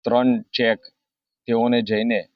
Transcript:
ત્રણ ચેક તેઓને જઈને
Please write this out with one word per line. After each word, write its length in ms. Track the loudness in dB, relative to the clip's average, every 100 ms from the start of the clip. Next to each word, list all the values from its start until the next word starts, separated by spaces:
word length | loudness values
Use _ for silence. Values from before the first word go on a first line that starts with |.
| 0
ત્રણ 240 | 2 2 0 -4
ચેક 280 | -2 0 0 -6 _ _ _ _ _ -4
તેઓને 320 | 0 2 0
જઈને 380 | 0 -2 0 -2 -6